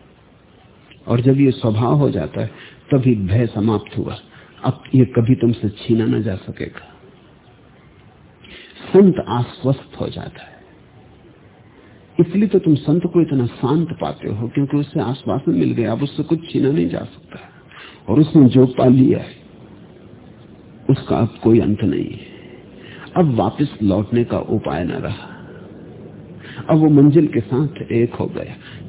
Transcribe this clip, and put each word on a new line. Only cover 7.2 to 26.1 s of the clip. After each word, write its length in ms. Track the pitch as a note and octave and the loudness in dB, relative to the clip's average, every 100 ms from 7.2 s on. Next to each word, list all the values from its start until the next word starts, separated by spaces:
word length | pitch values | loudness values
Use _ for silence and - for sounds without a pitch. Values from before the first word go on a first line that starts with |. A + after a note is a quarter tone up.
| _ _ _ - _ _ _ - - - - _ - - - - - | _ _ _ -20 _ _ _ -20 -20 -20 -20 _ -20 -20 -20 -20 2
संत 260 | F#3 G3 A#2 E2 | 6 6 4 -2
आश्वस्त 640 | A#2 B2+ - B2+ C#3 - - | -4 -4 -4 -4 -4 -8 -12
हो 100 | - | -10
जाता 340 | - - - | -10 -14 -16
है, 200 | - - - - - - - - - - - - - - - - - - | -20 -20 -20 -20 -20 -20 -20 -20 -20 -20 -20 -20 -20 -20 -20 -20 -6 -2
इसलिए 280 | E3+ G3 G#3 | 0 0 0
तो 120 | F#3+ | 2
तुम 160 | F3 D3 | 2 2
संत 260 | - D#3+ E3+ | 2 -2 0
को 160 | F3 | 0
इतना 260 | D#3+ C#3 A#2 | 0 0 -2
शांत 500 | - B2 D#3 E3+ - | -4 -2 0 -2 -6
पाते 280 | D2+ D2 - | -8 -8 -8
हो, 180 | G#2+ A#2 | -6 -6
क्योंकि 300 | C#3 C#3 D3 | -4 -2 -2
उससे 220 | C#3+ A2+ | -4 -4
आश्वासन 520 | A2 C3+ - G#2+ D#3 | -4 -6 -4 -4 0
मिल 200 | C#3+ B2+ | 0 0
गया, 200 | A#2 G#2+ | 0 -2
अब 120 | A#2 | -4
उससे 200 | C#3+ - | -4 -6
कुछ 280 | - D#3+ E3 | -4 -4 -4
छीना 200 | C3 B2+ | -2 0
नहीं 180 | D#3 E3+ | 0 -2
जा 100 | - | -4
सकता। 400 | A2+ - - - - - - - - - - | -10 -16 -20 -20 -20 -20 -20 -20 -20 -14 0
और 100 | A#2+ | 2
उसने 300 | D#3 D#3+ C3 | 6 6 8
जो 160 | C3 B2+ | 8 4
पा 200 | - B2+ | 4 4
लिया 340 | B2+ C3 - | 6 4 2
है, 160 | - - - - - - - - - - - - - - - - - | -4 -16 -20 -20 -20 -20 -20 -20 -20 -20 -20 -20 -20 -20 -20 -8 -2
उसका 280 | C3+ - C2+ | -2 -2 -2
अब 220 | A2 - | -2 -2
कोई 160 | A2+ A2+ | 2 4
अंत 240 | - G#2 | 2 0
नहीं 280 | G2+ F2+ E2 | -2 -2 -6
है। 140 | - - - - - - - - - - - | -10 -18 -20 -20 -20 -20 -20 -20 -20 -6 0
अब 180 | E3 A2+ | 0 2
वापस 420 | G#2+ - C#3+ - | -2 -2 -6 -2
लौटने 400 | G#2+ F#2+ G#2 A#2+ | 0 0 0 -2
का 160 | A#2 G2 | -2 -4
उपाय 440 | - A2 - D2 | -4 -4 -4 -6
न 80 | F2 | -6
रहा, 380 | E2+ - - - - - - - - - - - | -6 -8 -10 -14 -20 -20 -20 -20 -20 -20 -20 -20